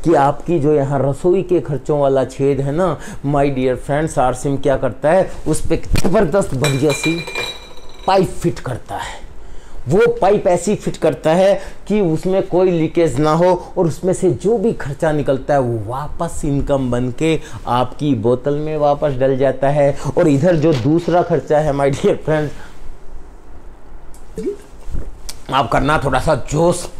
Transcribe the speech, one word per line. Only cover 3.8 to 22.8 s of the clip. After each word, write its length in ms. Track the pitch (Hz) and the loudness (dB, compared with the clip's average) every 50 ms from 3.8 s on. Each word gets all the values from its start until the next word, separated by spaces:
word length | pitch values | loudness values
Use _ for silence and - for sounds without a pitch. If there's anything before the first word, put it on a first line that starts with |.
| - - | -2 -2
friends, 300 | 143 147 160 156 - 151 | -2 -2 -2 -2 0 0
आरसिम 380 | 151 147 120 - - 147 139 131 | 0 0 0 -2 -2 -2 -2 0
क्या 200 | 135 143 135 127 | 0 0 0 0
करता 340 | - - 107 - - 147 | 0 -4 -4 0 0 2
है, 180 | 165 190 175 - - - - - | 4 4 2 0 -4 -6 -2 -2
उस 180 | 160 - - - | 0 0 2 2
पे 140 | 160 156 - - - | 0 0 0 2 4
जबरदस्त 600 | - - - 170 220 202 151 139 196 180 - 139 | 4 4 6 4 4 2 4 2 2 0 2 -2
बढ़िया 360 | 127 123 123 135 139 143 156 | 0 0 0 2 2 2 0
सी 260 | 143 - - 156 165 170 - - - - - - - - - - - - - - - - - - | 0 0 0 -2 -2 -2 -4 -8 -8 -8 -8 -8 -8 -12 -14 -12 -12 -10 -10 -10 -12 -6 -2 2
pipe 220 | 185 196 190 - - - | 2 2 2 0 -2 -2
fit 180 | - - 110 - | -2 -2 -4 -2
करता 360 | - 127 123 101 - - - | -6 -8 -8 -8 -8 -10 -10
है। 260 | - - - - - - - - - - - - - - - - - - 120 | -8 -8 -10 -10 -12 -12 -12 -12 -12 -10 -8 -8 -8 -8 -8 -8 -6 -2 2
वो 160 | 143 196 233 240 233 - | 4 4 4 4 2 2
पाइप 260 | - 185 208 208 - 196 | 2 2 2 4 2 2
ऐसी 280 | 180 175 - - 208 | 0 2 0 -2 -2
फिट 220 | - - 170 - - | -2 -2 -6 -6 0
करता 340 | - 160 143 139 - 156 160 | 0 0 0 0 0 2 4
है 260 | 180 190 196 196 190 - - - - - - | 4 4 4 4 2 -2 -8 -10 -12 -4 -2
कि 120 | 196 214 | 0 2
उसमें 400 | 202 170 156 156 - 185 185 190 190 190 | 2 2 0 0 0 0 0 0 0 0
कोई 240 | - 175 185 185 | 2 2 2 4
लीकेज 480 | 175 165 156 156 156 170 170 160 123 123 | 2 2 0 0 2 2 2 2 2 2
ना 120 | 151 151 | 2 2
हो 200 | 156 165 175 180 180 175 - - - - | 4 4 4 4 4 2 -2 -8 -2 0
और 100 | 185 165 | 0 0
उसमें 260 | 131 - - 185 180 | 0 -2 -2 -2 -2
से 160 | 180 190 180 143 | 2 2 0 0
जो 240 | - - 185 233 233 | 0 0 0 0 2
भी 140 | 190 233 175 | 2 0 -2
खर्चा 380 | - - 139 143 - - 160 | -2 -6 -8 -6 -2 -2 0
निकलता 420 | 151 151 135 151 135 135 - - 151 | 0 0 0 0 -2 -2 0 0 0
है, 60 | 139 | 0
वो 320 | 131 120 120 113 104 104 | 2 0 -2 -4 -4 -6
वापस 500 | 123 131 147 147 - - 170 165 - - - | -8 -8 -6 -6 -6 -4 -4 -4 -4 -4 -2
इनकम 440 | 151 143 139 131 - 143 139 131 127 | 0 0 0 0 0 0 0 0 0
बन 180 | 123 120 123 131 120 - | 0 0 -2 -2 -2 -2
के 200 | 156 160 160 139 - - - 110 - - | 0 0 0 0 -2 -8 -12 -10 -4 -2
आपकी 460 | 120 123 127 - - - 143 151 139 | 0 0 0 -2 -4 -4 0 0 0
बोतल 400 | 117 104 117 123 127 - 147 143 | 2 2 0 0 2 0 -2 -2
में 200 | 147 151 156 156 151 | -2 -4 -4 -2 0
वापस 400 | 147 147 147 147 160 151 135 123 | 2 2 2 2 0 -2 0 2
डल 180 | 135 135 139 127 | 2 2 2 2
जाता 320 | 139 135 131 - - 135 | 2 0 0 2 0 0
है। 260 | 143 147 143 143 143 - - 143 135 - | 2 4 2 2 2 0 -4 -2 2 2
और 100 | 175 160 | 4 4
इधर 280 | 143 139 139 185 180 | 4 4 4 4 2
जो 180 | 160 139 165 160 | 4 4 2 2
दूसरा 480 | 131 107 135 156 170 170 - 165 175 | 2 2 2 2 2 2 2 2 2
खर्चा 380 | 170 170 170 147 127 - 151 147 | 2 2 0 -2 0 2 2 2
है 140 | 156 156 139 | 2 2 0
my 180 | 139 139 139 139 | 2 2 0 0
dear 240 | - - 208 165 - | 2 2 0 0 0
friends, 300 | - - 156 156 151 139 - - - - - - | 0 -2 0 0 0 -4 -6 -8 -12 -10 -10 -8